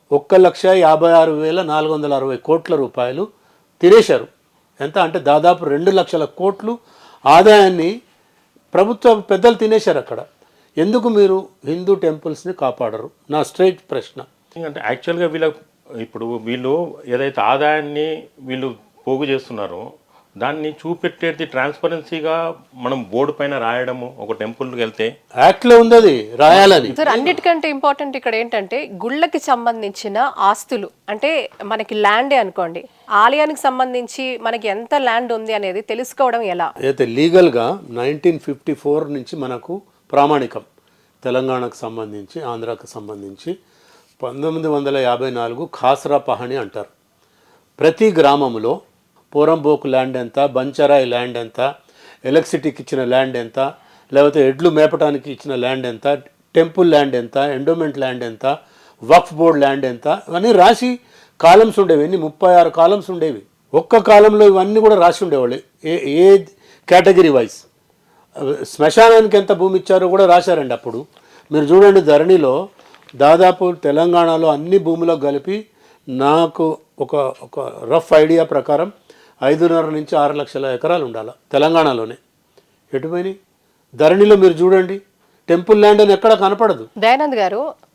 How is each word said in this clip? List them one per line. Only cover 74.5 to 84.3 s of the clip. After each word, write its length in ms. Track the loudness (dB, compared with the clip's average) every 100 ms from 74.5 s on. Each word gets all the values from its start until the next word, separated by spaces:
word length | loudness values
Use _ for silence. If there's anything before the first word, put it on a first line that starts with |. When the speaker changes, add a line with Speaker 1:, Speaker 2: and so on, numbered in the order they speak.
| -2 0 -2
Speaker 1:
భూములకు 420 | 0 -2 -2 -2
కలిపి 460 | -2 -4 -6 -10 -10 _ _ _ -10
నాకు 680 | -4 0 0 0 -2 -6 -6 _ -12
ఒక, 160 | -6
ఒక 440 | -4 -6 -8 -14 -12 -12 -10 -4
రఫ్ 200 | -2 4
ఐడియా 300 | 4 6 2
ప్రకారం 480 | 0 -2 -2 -2 -4 -10 _ _ _ -6
ఐదున్నర 420 | -2 0 2 0
నుంచి 300 | -2 -6 -4
ఆరు 180 | -2 -2
లక్షల 320 | -2 -8 -8
ఎకరాలు 400 | -6 -4 -2 -2
ఉండాలి 260 | -6 -10 -14 -18 _
తెలంగాణలోనే. 640 | 0 2 2 0 -2 -8 -12 _ _ _ _ _ _ _
ఎటు 140 | -10 -8
పోయినాయి? 280 | -8 -8 -12 _ _ _ _ _
ధరణిలో 400 | 0 2 6 6